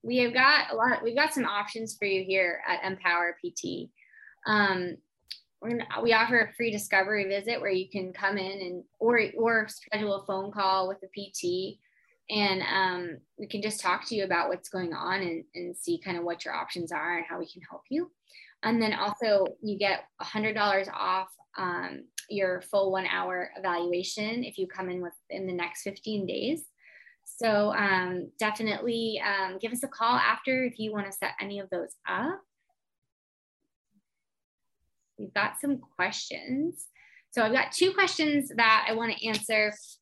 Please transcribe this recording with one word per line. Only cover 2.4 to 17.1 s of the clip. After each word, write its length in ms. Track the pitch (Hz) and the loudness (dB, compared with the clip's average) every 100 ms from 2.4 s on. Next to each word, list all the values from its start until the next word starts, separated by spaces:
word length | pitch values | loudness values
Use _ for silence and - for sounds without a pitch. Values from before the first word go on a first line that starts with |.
| 175 170 - | 2 0 -2
at 160 | 180 190 | -2 -2
Empower 480 | 190 180 170 175 170 | -2 2 2 2 -2
P 120 | 175 | -8
T. 400 | - 175 175 - _ _ - - _ - | -6 -6 -6 -10 _ _ -20 -20 _ 2
Um, 500 | 214 202 185 180 - _ _ _ - _ _ | 4 4 2 -2 -6 _ _ _ -16 _ _
we're 80 | 220 | -4
gonna, 160 | 240 - - | -4 -2 0
we 120 | 233 | 4
offer 260 | 220 233 240 | 6 6 4
a 140 | 214 | 4
free 180 | - 233 | 0 -2
discovery 540 | 208 - 196 190 208 190 | -2 2 2 4 0 0
visit 360 | 196 208 233 | -2 -2 -2
where 80 | 202 | 0
you 180 | 185 190 | 0 -2
can 260 | 202 185 | -6 -6
come 260 | 180 196 202 | -2 -2 0
in 220 | 190 196 | -4 -6
and, 220 | 180 180 - _ | -8 -8 -12 _
or, 220 | 226 240 208 - | 4 4 4 2
or 300 | 226 226 214 | 2 2 0
schedule 460 | - - 208 208 196 | -8 -6 -2 0 -2
a 100 | - | -2
phone 260 | 190 202 | -4 -4
call 360 | 208 190 190 185 | 0 2 4 2
with 120 | 196 | -4
the 60 | 190 | -10
P 180 | - 196 - | -12 -10 -4
T, 440 | 180 180 190 214 _ _ _ _ - | -2 -2 -4 -10 _ _ _ _ -4
and, 320 | 214 202 190 | 2 2 2
um, 560 | - 185 185 180 175 151 _ - | 0 2 2 0 -6 -10 _ -14
we 80 | 208 | -8
can 160 | 208 | -4
just 180 | 214 208 | -4 -2
talk 280 | 185 190 - | 0 0 -2
to 80 | 220 | -4
you 80 | |
about 260 | 190 175 - | 0 0 0
what's 200 | 180 - | -4 -6
going 240 | 185 175 | -6 -4
on 280 | 139 170 190 | -4 -4 -2
and, 220 | 175 165 - | -2 -6 -10
and 240 | 175 180 180 | -12 -10 -8
see 240 | - 170 | -4 -4
kind 140 | 190 175 | -2 -4
of 60 | |
what 200 | 175 170 | -4 -6
your 120 | - - | -6 -6
options 360 | - 180 165 | -6 -6 -6
are 260 | 160 165 | -4 -2